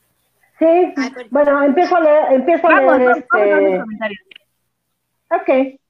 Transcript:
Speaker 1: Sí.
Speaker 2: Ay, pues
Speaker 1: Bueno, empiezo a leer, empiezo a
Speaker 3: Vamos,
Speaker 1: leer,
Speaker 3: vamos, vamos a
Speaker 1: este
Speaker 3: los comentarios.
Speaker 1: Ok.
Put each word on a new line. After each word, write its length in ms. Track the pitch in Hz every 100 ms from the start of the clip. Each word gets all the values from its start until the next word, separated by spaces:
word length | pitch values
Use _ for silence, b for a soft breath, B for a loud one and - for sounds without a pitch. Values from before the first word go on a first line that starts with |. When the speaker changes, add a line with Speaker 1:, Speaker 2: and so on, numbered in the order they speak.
| _ _ _ _ _ _
Speaker 1:
Sí. 80 | 320 349 359 285
Speaker 2:
Ay, 140 | 233
pues 160 | 247 240
Speaker 1:
Bueno, 340 | 269 285 285
empiezo 320 | 285 311 349 359
a 60 |
leer, 320 | 311 302 -
empiezo 340 | 262 262 330 339
a 20 | 349
Speaker 3:
Vamos, 220 | 262 262
Speaker 1:
leer, 120 | 247
Speaker 3:
vamos, 140 | 240 -
vamos 160 | 214 208
a 40 | 202
Speaker 1:
este 160 | 196
Speaker 3:
los 100 | 185
comentarios. 400 | 220 214 214 202 _ - _ _ _ _ _ _ _ _ _
Speaker 1:
Ok. 480 | 349 370 262 269 269 _